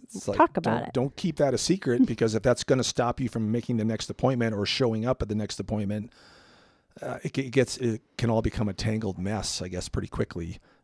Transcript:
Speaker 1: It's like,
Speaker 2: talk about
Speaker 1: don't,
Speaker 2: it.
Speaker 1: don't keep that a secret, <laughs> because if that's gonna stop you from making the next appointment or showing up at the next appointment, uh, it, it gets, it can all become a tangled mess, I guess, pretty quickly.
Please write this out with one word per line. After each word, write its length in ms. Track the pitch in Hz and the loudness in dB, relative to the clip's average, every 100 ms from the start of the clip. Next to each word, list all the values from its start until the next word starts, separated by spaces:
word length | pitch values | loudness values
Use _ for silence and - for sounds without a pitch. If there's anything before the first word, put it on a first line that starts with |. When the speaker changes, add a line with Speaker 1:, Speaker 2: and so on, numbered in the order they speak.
Speaker 1:
It's 260 | - 196 - | -12 -8 -2
like, 80 | - | 4
Speaker 2:
talk 220 | 339 - | 4 4
about 220 | 165 156 | -2 -2
Speaker 1:
don't, 80 | - | -2
Speaker 2:
it. 40 | |
Speaker 1:
don't 240 | 131 135 - | -2 -2 -2
keep 200 | 175 151 | -4 2
that 180 | 143 | 2
a 40 | 123 | 2
secret, 460 | - 190 - 120 - | 2 0 2 2 2
<laughs> 60 | |
because 220 | 117 113 | 4 2
if 80 | 110 | 2
that's 220 | 127 120 | 2 2
gonna 200 | - 131 | 4 2
stop 340 | 117 - 120 - | 2 0 0 0
you 120 | 127 | -2
from 200 | 120 107 | 0 0
making 280 | 117 - 120 | 0 0 0
the 60 | |
next 260 | 110 113 - | 0 0 -4
appointment 440 | - 131 131 113 | 0 2 2 2
or 120 | 104 101 | 2 0
showing 400 | - 127 110 117 | 2 2 2 0
up 160 | 131 | -2
at 60 | 104 | 0
the 60 | |
next 240 | 107 107 - | -2 -2 -6
appointment, 540 | 95 107 98 107 107 - - - - - _ _ _ - | -4 -2 0 -2 -6 -14 -20 -20 -20 -20 _ _ _ -10
uh, 180 | - 120 | -8 -6
it, 160 | 131 - | -4 -4
it 120 | 135 | 2
gets, 280 | 120 123 - | 2 2 2
it 240 | 120 110 - - | -2 -2 -6 -2
can 100 | 117 | 2
all 140 | 113 | 2
become 260 | 113 - 107 | 2 0 -2
a 60 | |
tangled 440 | 92 117 110 107 92 | -2 -2 0 -2 -2
mess, 440 | 92 107 92 - | -2 -2 -4 -6
I 60 | 92 | -6
guess, 200 | 87 - | -6 -4
pretty 200 | - 98 | -4 -4
quickly. 500 | - - - 85 - - _ | -4 -4 -4 -8 -10 -16 _